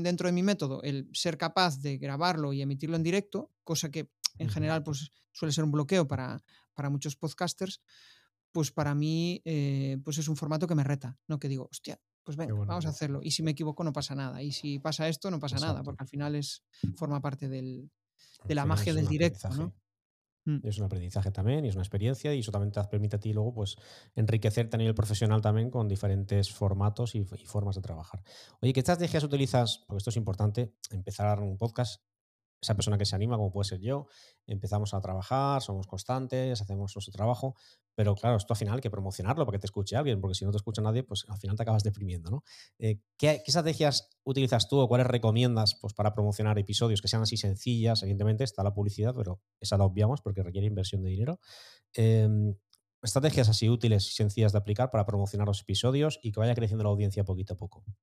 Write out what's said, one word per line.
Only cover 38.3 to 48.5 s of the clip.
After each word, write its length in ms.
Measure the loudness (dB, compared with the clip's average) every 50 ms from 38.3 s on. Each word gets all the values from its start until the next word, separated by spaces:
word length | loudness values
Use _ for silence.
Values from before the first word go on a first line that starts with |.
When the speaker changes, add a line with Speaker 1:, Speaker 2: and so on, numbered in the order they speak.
| 2
Speaker 2:
esto 160 | 2 2 0
al 60 | -2 0
final 180 | 0 -2 -2
hay 60 | -2
que 80 | -2 -4
promocionarlo 540 | -4 -4 -6 -6 -6 -4 -2 0 0 0 0
para 100 | 0 -2
que 60 | -4
te 60 | -4 -4
escuche 280 | -4 -4 -4 0 0
alguien, 240 | 0 2 2 0 0
porque 160 | 0 -2 -2
si 80 | -2 -2
no 80 | 0
te 60 | -2 -2
escucha 240 | -2 -4 -4 -2
nadie, 220 | 0 0 0 0 -2
pues 200 | -4 -6 -10 -8 -8
al 80 | -12 -8
final 180 | -4 -4 -2
te 80 | -2 0
acabas 200 | 2 2 4 4
deprimiendo, 460 | 2 0 -2 -4 -6 -6 -6 -4 -4
¿no? 140 | -6 -6 -6 _ -20 -20 -20 -20 _ -4
Eh, 220 | -2 -2 -2 -2 _ _ _ 2
¿qué, 200 | 4 4 4 4
qué 60 | 0 0
estrategias 600 | 0 2 2 2 2 2 2 2 2 2 -4 _ _ _ -6
utilizas 420 | -2 0 2 2 4 4 2 2 4
tú 100 | 4 4
o 120 | 6 6
cuáles 180 | 6 4 4 4
recomiendas, 680 | 4 4 4 4 4 6 4 4 4 4 4 2 2 0
pues, 140 | -4 -10 -4
para 200 | 0 0 2 2
promocionar 460 | 2 2 2 2 2 2 2 2 2
episodios 420 | 2 0 0 2 2 4 4 2
que 60 | 2 0
sean 140 | 0 2
así 160 | 2 2 0 0
sencillas? 680 | 0 0 0 0 0 0 0 2 4 4 2 2 2
Evidentemente 400 | 0 0 2 4 2 2 2 0
está 180 | -2